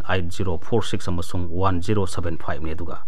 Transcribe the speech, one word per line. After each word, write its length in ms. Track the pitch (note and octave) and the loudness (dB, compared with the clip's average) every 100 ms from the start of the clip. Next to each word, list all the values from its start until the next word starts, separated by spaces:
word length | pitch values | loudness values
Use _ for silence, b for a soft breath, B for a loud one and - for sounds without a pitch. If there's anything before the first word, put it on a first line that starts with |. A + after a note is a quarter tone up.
| - | 0
ꯑꯩꯠ 220 | F#2 E2+ | 0 0
ꯖꯤꯔꯣ 240 | G2 F#2+ E2 | 0 0 0
ꯐꯣꯔ 280 | - A2+ - | 0 0 0
ꯁꯤꯛꯁ 240 | G#2 - | 0 0
ꯑꯃꯁꯨꯡ 380 | F2 - F#2 F2 | 0 0 0 0
ꯋꯥꯟ 300 | F2 F#2+ F2+ | 0 0 0
ꯖꯤꯔꯣ 220 | F#2+ G#2+ F#2 | 0 0 0
ꯁꯕꯦꯟ 320 | - E2+ E2 | 0 0 0
ꯐꯥꯏꯚꯅꯤ, 320 | - C#2+ D#2 | -2 0 -2
ꯑꯗꯨꯒ 280 | D#2+ E2+ - | 0 0 0